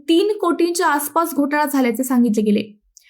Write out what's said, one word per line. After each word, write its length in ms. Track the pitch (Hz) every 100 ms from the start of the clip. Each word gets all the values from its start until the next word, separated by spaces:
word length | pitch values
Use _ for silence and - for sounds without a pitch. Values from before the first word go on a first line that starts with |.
| -
तीन 280 | 330 415 415
कोटींच्या 480 | 339 285 349 339 339
आसपास 460 | 294 294 330 330
घोटाळा 300 | 277 285 294
झाल्याचे 400 | 294 285 247 226
सांगितले 380 | 254 254 240 214
गेले. 280 | 214 208 208 - _ _ _